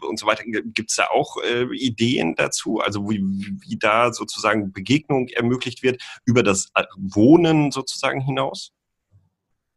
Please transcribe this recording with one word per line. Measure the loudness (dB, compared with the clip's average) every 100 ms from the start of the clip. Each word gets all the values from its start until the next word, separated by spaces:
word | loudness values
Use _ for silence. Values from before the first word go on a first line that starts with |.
| -8
und | -4
so | -2
weiter. | -2
G-, | -4 -6 -4
gibt's | -6 -4
da | -2 0
auch, | 0 -2 -4
äh, | -2 0 -2
Ideen | -2 -4 0 0 2 0
dazu? | 0 -2 -2 -4 -2
Also, | -2 -4 -4
wie, | -2
wie, | -2 -4 -8 -10 -10
wie | -2
da | 0 2 2
sozusagen | -2 -8 -2 0 0 -2
Begegnung | -6 0 0 0 -2 -2
ermöglicht | -2 0 0 -4 -2
wird | -2 -2 -8 -4
über | 2 4
das, | 4 2 0
äh, | -2 -2
Wohnen | -4 -2 4 8 8 8 4 2
sozusagen | 0 -6 -4 -4 -2
hinaus? | -2 -2 -4 -6 -14 _ _ _ _ _ _ _ _ _ _